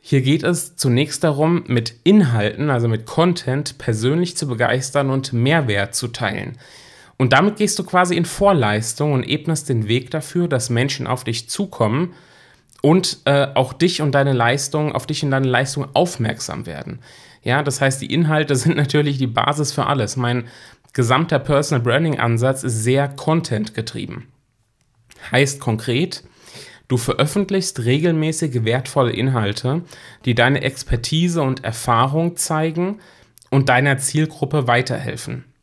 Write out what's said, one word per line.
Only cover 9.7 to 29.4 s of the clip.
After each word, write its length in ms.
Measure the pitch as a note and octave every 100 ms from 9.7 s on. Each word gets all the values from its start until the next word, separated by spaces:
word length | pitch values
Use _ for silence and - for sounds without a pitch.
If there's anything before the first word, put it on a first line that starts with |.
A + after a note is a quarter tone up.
| A#2+ G#2+
Weg 220 | A#2+ -
dafür, 380 | D#3 D3 F3 F3
dass 220 | C3+ -
Menschen 360 | A#2 C3+ - B2+
auf 180 | B2
dich 240 | - A#2 -
zukommen 680 | - G3+ - G#2+ B2 F3 - - - - _ _ _
und, 360 | C#3+ F3 F3+ -
äh, 240 | - C#3 C#3
auch 180 | - B2+
dich 300 | - F3+ F3+
und 100 | D3+
deine 200 | C#3 C#3
Leistung, 600 | C3 A#2 C#3 C3+ D#3 D3+
auf 140 | - -
dich 180 | D#3
und 60 | D3
deine 180 | C3+ C3+
Leistung 400 | B2 C3 - -
aufmerksam 720 | - F3 - A2+ G#2+ - - -
werden. 340 | D2 - A#2 - - - -
Ja, 200 | - C3
das 180 | C#3+ C3
heißt, 200 | C3+ C3+
die 100 | -
Inhalte 420 | C#3+ D#3+ D#3 D3+ C3
<laughs> 0 |
sind 200 | D3+ -
natürlich 420 | C#3 D3+ D3 C#3
die 80 | C3
Basis 460 | A2+ B2+ D3 C#3+
für 140 | - -
alles. 300 | C#3 G#2 C3
Mein 280 | B2 B2 A#2 - - - _
gesamter 460 | - A#2 B2+ E3+ D3
Personal 440 | - C#3+ D3+ C3+
Branding 380 | A#2 B2+ E3 C#3+
Ansatz 420 | A#2 A#2 B2+ C3+
ist 220 | C3 A2+
sehr 240 | A2 C3 C#3
Content 680 | C#3 - D#3+ E3 G#2+ G#2+
getrieben. 540 | - A2+ - - - - _ _ _ _ _ _ _ _ - -
Heißt 300 | B2 C#3 C#3
konkret, 600 | - G#2+ A#2 B2 F#3 - - _ - - - - _
du 80 | B2+
veröffentlichst 880 | - - D3 G3+ G3 F#3+ F#3 -
regelmäßig 800 | A#2 C#3 E3+ D#3+ D#3 D#3+ D#3+ B2
wertvolle 480 | A2 B2 C3+ - B2
Inhalte, 680 | - C3 B2+